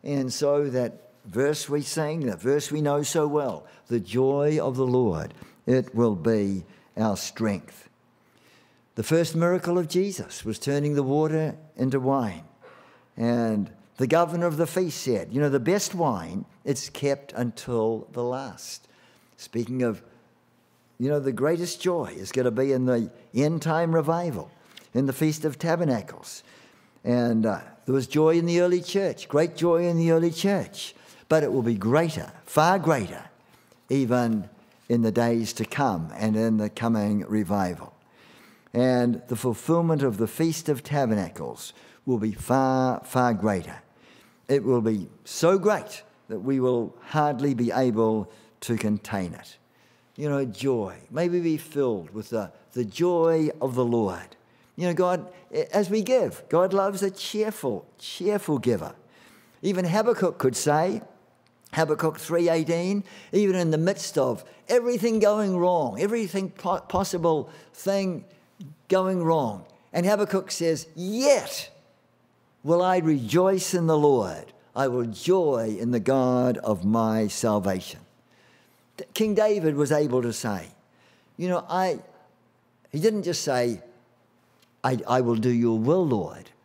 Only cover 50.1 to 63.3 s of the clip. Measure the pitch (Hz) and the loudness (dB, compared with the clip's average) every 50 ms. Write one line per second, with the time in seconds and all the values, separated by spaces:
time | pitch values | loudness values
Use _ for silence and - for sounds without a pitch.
50.1 | _ - 147 147 143 139 135 123 98 - 135 139 131 117 101 92 90 - - - | _ -6 -4 -2 -2 -2 -2 -4 -6 -4 0 0 0 0 -2 -4 -8 -14 -20 -8
51.1 | 117 151 175 180 175 180 170 170 156 151 - - - 143 139 123 110 95 82 80 | -4 -2 -2 0 0 0 0 0 -2 -2 -4 -6 -2 0 0 0 0 -4 -6 -10
52.1 | 95 110 107 - 117 110 101 87 - - _ _ - 123 120 101 - - 170 175 | -12 -12 -10 -6 -6 -6 -6 -6 -12 -20 _ _ -6 -6 -6 -6 -2 0 0 2
53.1 | 180 170 165 165 165 160 156 147 - - - 135 120 127 127 117 120 120 107 95 | 4 4 4 4 4 2 2 0 -2 -2 -4 -2 0 0 0 2 2 2 2 0
54.1 | 90 85 - - - _ _ _ _ _ _ _ _ - 175 180 170 160 185 180 | -2 -6 -12 -18 -20 _ _ _ _ _ _ _ _ -4 -2 -2 2 2 2 2
55.1 | 185 170 - - - - - _ - 151 151 - - 202 202 170 208 220 196 254 | 2 -2 -4 -10 -20 -20 -18 _ -4 -4 -4 0 0 0 0 2 0 0 2 2
56.1 | 254 254 190 - 160 - - - - 165 185 185 190 196 190 202 202 190 202 190 | 2 2 2 0 -4 -10 -6 0 2 2 4 4 2 2 0 0 -2 -2 -4 -4
57.1 | 190 - - - - 208 214 220 214 - - 131 107 87 - - _ - - - | -4 -6 -10 -6 -2 -2 -2 -2 -4 -4 -4 -4 -4 -6 -10 -16 _ -18 -16 -14
58.1 | - - 180 202 208 196 - - 151 127 - - 113 90 78 - - - - _ | -10 -4 -2 -2 -2 -2 0 0 -2 0 2 0 0 0 -4 -10 -14 -16 -20 _
59.1 | _ - - - - - _ _ _ _ - 190 196 185 185 170 170 214 220 240 | _ -20 -20 -20 -20 -20 _ _ _ _ -2 -2 0 0 0 2 2 2 2 2
60.1 | 220 - 190 170 - - - 131 123 - - 147 147 156 165 190 202 226 - - | 2 2 0 0 0 2 0 0 0 2 0 2 2 4 2 0 -2 -4 -8 -14
61.1 | - _ _ _ _ _ _ _ _ _ _ _ - 160 160 151 151 - 165 160 | -20 _ _ _ _ _ _ _ _ _ _ _ 0 0 2 2 0 0 0 -2
62.1 | 151 - - - 170 170 170 170 165 165 160 156 170 170 175 185 208 202 196 - | -2 -4 -6 -2 0 2 2 4 2 2 2 0 0 0 0 0 -2 -2 -4 -8
63.1 | - - - - | -16 -20 -14 -2